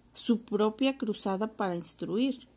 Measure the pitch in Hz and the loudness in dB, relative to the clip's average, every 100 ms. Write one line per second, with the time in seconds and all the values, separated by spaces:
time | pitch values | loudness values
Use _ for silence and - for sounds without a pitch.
0 | _ - - 226 - 208 214 214 269 277 | _ 2 4 2 0 0 0 2 0 0
1 | 214 202 208 190 220 - 202 175 175 - | -4 -2 -2 -2 -4 -4 -4 -2 -4 -6
2 | 165 190 269 254 - | -4 -2 0 -2 -12